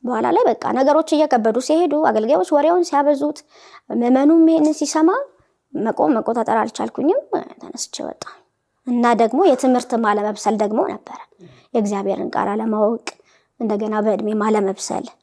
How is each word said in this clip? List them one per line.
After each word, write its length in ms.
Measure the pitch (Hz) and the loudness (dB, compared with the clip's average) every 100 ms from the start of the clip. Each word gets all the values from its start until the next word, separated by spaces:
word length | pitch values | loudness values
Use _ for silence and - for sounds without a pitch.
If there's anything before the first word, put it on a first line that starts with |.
በኋላ 220 | 240 233 240 | -6 -4 0
ላይ 140 | 370 | 2
በቃ 200 | 494 226 - | 2 0 -2
ነገሮች 380 | 226 269 302 320 | 0 2 2 2
እየከበዱ 460 | 302 302 247 226 220 | 0 2 2 2 -2
ሲሄዱ፣ 340 | 262 311 349 294 | 0 0 2 2
አገልጋዮች 440 | 311 220 220 320 370 | 0 0 0 0 2
ወሬውን 340 | 294 294 349 | 2 2 2
ሲያበዙት፣ 540 | 349 285 285 285 294 302 - _ - - _ | 0 0 2 0 -2 -6 -16 _ -20 -20 _
ምዕመኑም 520 | 233 240 262 285 330 | -2 2 4 6 6
ይሄንን 300 | 320 320 302 | 6 4 2
ሲሰማ 360 | 302 294 311 320 440 554 _ _ _ _ | 0 -2 2 2 2 -4 _ _ _ _
መቆም 400 | - 220 - 302 | -6 -4 0 0
መቆጣጠር 440 | 233 208 233 226 226 | 0 0 -4 0 0
አልቻልኩኝም። 640 | 247 - 220 - 277 480 571 - - - | -2 -4 -8 -2 0 0 -2 -8 -8 -18
ተነስቼ 400 | - - - - | -18 -14 -12 -10
ወጣ 220 | - - - - _ _ _ _ - | -12 -12 -16 -20 _ _ _ _ -4
እና 180 | 240 240 226 | 0 2 2
ደግሞ 240 | 226 247 | 2 2
የትምህርት 480 | 381 254 262 247 240 233 | 2 2 2 0 0 -2
ማለመብሰል 580 | 220 208 208 208 - 214 | 0 0 -2 -4 -2 0
ደግሞ 220 | 208 214 - | -2 0 -4
ነበረ። 320 | - - - - _ 170 - _ | -6 -14 -20 -20 _ -20 -20 _
የእግዚአብሔርን 580 | 240 202 202 196 190 185 | -4 -2 -2 -2 -4 -4
ቃል 180 | - 202 | -4 -4
አለማወቅ፣ 580 | 208 226 214 214 233 - - _ _ _ _ | -4 -2 0 0 0 -8 -16 _ _ _ _
እንደገና 340 | 226 208 214 214 | -4 -2 -2 -2
በእድሜ 300 | 214 202 214 214 | 0 0 -2 -2
ማለመብሰል፣ 720 | 208 214 196 196 - 190 240 - | 0 0 0 -4 -6 -6 -8 -16